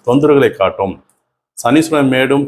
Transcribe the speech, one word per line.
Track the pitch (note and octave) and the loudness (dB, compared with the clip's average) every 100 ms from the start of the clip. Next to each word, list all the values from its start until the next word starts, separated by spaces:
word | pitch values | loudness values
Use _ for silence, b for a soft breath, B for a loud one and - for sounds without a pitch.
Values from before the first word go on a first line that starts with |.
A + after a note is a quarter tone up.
| - | -2
தொந்தரவுகளை | C3+ D3+ C#3+ A#2 - | 0 2 2 2 0
காட்டும். | F#2+ - G2 E2+ _ _ _ _ _ - | -2 -2 -6 -8 _ _ _ _ _ -8
சனீஸ்வரன் | A#2+ D3 D#3 D3+ C3 | 0 0 0 0 0
மேடும் | C3 C3 C#3 | 0 0 -2